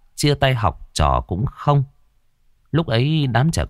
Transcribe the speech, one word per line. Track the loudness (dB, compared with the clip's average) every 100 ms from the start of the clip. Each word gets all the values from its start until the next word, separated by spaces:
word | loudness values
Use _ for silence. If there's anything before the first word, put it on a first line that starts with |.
| _
chia | -2 0
tay | 2 0
học | 0 -2 -4 -8
trò | -2 0 0
cũng | -2 -4 -4
không. | -4 0 2 0 _ _ _ _ _ _ _ _
Lúc | -4 0
ấy | 0 0 0 0
đám | 2 2
trẻ | 0